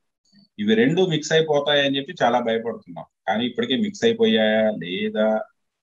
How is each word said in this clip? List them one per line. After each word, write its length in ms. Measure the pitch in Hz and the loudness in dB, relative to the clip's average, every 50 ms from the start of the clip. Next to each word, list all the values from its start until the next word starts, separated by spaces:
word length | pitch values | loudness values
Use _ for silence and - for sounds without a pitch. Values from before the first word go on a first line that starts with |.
| _ _ _ _ _ _ _ _ _ _ _ - | _ _ _ _ _ _ _ _ _ _ _ -6
ఇవి 160 | 208 208 - | -2 2 2
రెండు 320 | - 233 269 - 185 190 | 4 4 4 4 2 2
mix 260 | 180 160 151 151 - 170 | 2 0 -2 -2 0 2
అయిపోతాయని 640 | 160 160 156 147 143 143 147 147 143 143 139 139 139 | 2 2 2 0 0 0 2 2 2 2 0 0 -2
చెప్పి 160 | 139 - 180 - 135 | -6 -6 -4 -2 0
చాలా 160 | 120 120 123 | 0 0 0
భయపడుతున్నాం. 680 | 120 113 113 113 113 117 110 107 - - 85 82 - - _ _ _ - | 0 0 -2 -2 -4 -6 -8 -10 -12 -18 -18 -18 -18 -18 _ _ _ -4
కానీ 180 | 98 110 120 | -2 -2 -2
ఇప్పటికే 300 | 123 117 - 117 120 135 | -4 -4 -4 -4 -2 -2
mix 280 | 123 107 101 - - - | -2 -2 -4 -4 0 0
అయిపోయాయా 680 | 117 113 113 113 110 110 110 110 107 107 110 110 107 | 0 2 2 2 2 4 4 2 2 2 2 2 0
లేదా, 680 | 107 82 82 87 90 98 107 110 107 107 107 110 110 110 - - _ _ _ _ _ _ | -2 -4 -6 -6 -4 -4 -4 -4 -2 0 0 0 0 -2 -4 -8 _ _ _ _ _ _